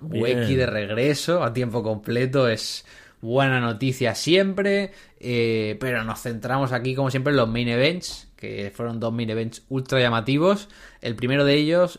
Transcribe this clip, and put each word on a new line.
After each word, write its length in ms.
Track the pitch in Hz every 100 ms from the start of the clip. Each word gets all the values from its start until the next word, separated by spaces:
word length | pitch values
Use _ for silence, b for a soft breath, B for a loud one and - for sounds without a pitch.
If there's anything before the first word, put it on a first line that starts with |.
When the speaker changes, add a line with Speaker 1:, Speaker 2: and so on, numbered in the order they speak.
Speaker 1:
Bien. 180 | 160 117 117 123
Speaker 2:
Ueki 180 | 117 131
de 100 | 123
regreso 760 | 107 101 110 135 143 - 175
a 100 | 143
tiempo 280 | 120 123 117
completo 640 | 110 107 - 120 131 135 123
es 380 | 110 - - B B B B
buena 400 | 113 127 135 131
noticia 540 | 120 107 135 127 120
siempre, 760 | 113 - 180 196 190 202 196 196 B B _
eh, 560 | 123 120 117 113 107 104
pero 240 | 131 123
nos 180 | 110 107
centramos 500 | 123 113 120 135 135
aquí 220 | 123 123
como 160 | 131 135
siempre 220 | 131 131
en 60 | 143
los 120 | 113
main 180 | 113 120
events, 580 | 120 139 175 - - - -
que 360 | 107 107 101
fueron 280 | - 117 117
dos 120 | 113
main 200 | 117 113
events 340 | 110 113 - -
ultra 300 | 135 131 135
llamativos. 680 | 123 117 113 139 175 202 - B B B
El 140 | 120 110
primero 280 | 123 139
de 120 | 143 143
ellos, 420 | 151 170 175